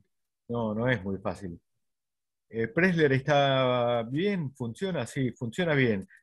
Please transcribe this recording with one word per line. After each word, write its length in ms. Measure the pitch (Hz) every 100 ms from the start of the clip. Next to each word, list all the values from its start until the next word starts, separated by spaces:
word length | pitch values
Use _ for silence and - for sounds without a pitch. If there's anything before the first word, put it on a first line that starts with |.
| _ _ _ _ -
no, 260 | 117 110
no 160 | 107 123
es 140 | 117
muy 140 | 95 95
fácil. 420 | 98 87 92 - _ _ _ _ _ _ _ _ _
Eh, 180 | 110 113
Pressler 440 | 165 190 165 147
está 880 | 131 151 143 139 131 127 123 120 120
bien, 480 | 113 143 202 196 143 -
funciona, 500 | 117 113 190 165 117
sí, 260 | 143 127
funciona 420 | - 117 143 175 143
bien, 320 | 123 101 92 -